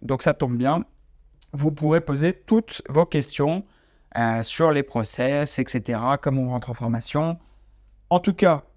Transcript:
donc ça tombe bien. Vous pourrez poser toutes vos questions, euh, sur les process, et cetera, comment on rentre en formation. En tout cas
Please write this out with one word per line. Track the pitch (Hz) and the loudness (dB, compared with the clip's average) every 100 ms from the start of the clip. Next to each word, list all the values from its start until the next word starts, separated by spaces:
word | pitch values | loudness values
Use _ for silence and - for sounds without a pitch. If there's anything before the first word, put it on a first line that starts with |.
donc | 127 131 | -4 -2
ça | - | 0
tombe | 147 131 120 | 0 0 0
bien. | 127 160 - _ _ _ _ _ - | 0 0 -4 _ _ _ _ _ -14
Vous | 143 147 | -2 -2
pourrez | 147 156 160 | 0 2 2
poser | 165 139 165 | 2 0 0
toutes | 185 - 220 220 - - | 0 2 2 2 -6 -2
vos | 147 | 2
questions, | 165 151 135 - 143 175 202 _ _ _ _ - | 2 0 -2 -2 -2 -2 -6 _ _ _ _ -4
euh, | 117 113 | -2 -2
sur | 113 - 165 | -4 0 2
les | 147 | 2
process, | 139 120 107 - 127 143 147 - | 0 -4 -4 -2 -2 0 -2 -4
et | 123 | -4
cetera, | 123 104 113 120 139 | -4 -4 -2 0 0
comment | 151 135 | 0 0
on | 127 | -2
rentre | 123 117 | -4 -6
en | |
formation. | 117 117 113 - 147 165 170 _ _ _ _ _ _ - | -6 -4 -4 -2 -2 -2 -4 _ _ _ _ _ _ 0
En | 180 | 0
tout | 202 | 2
cas | 180 190 151 - | 4 4 4 0